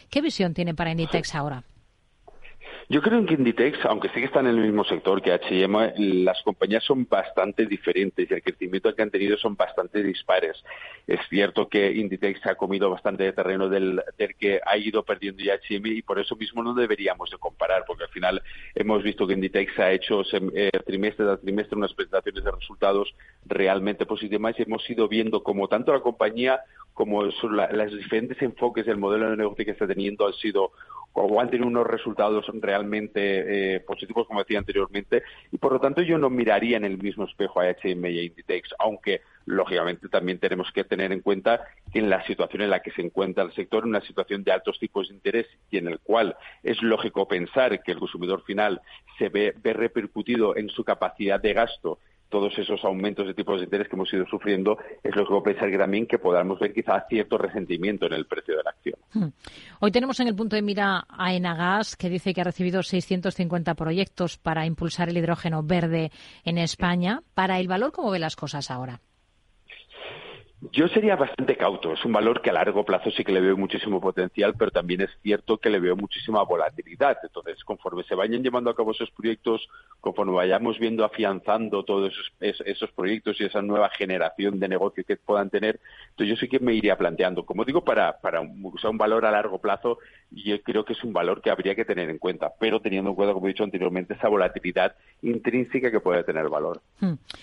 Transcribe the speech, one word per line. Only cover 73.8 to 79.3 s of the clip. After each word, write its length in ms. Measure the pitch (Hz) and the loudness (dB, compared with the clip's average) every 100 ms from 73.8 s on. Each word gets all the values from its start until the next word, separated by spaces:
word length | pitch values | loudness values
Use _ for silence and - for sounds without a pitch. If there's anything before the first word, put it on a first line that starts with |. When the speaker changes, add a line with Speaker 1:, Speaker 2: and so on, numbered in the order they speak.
| 110 95 | -2 -2
Speaker 2:
potencial, 540 | 92 92 92 - 101 - | 0 0 -2 0 0 2
pero 120 | 107 | 0
también 320 | 92 87 90 | 0 0 0
es 80 | 98 - | -2 -2
cierto 360 | 104 104 - 110 | 0 0 2 0
que 100 | 113 | 2
le 100 | 101 | 2
veo 160 | 87 | 2
muchísima 480 | 92 101 - - 110 | 0 -4 -6 -2 0
volatilidad. 760 | 90 87 78 - 82 87 139 - | 2 0 0 -4 -12 0 0 0
Entonces, 400 | 82 87 82 - | -6 -12 -12 -10
conforme 380 | - 101 90 87 | -10 -8 -6 -8
se 100 | - | -4
vayan 280 | 95 110 120 | -2 0 0
llevando 280 | 131 123 120 | 0 0 0
a 40 | |
cabo 180 | 117 110 | 0 -2
esos 180 | 107 113 | -2 -8
proyectos, 580 | - 113 | -4 -4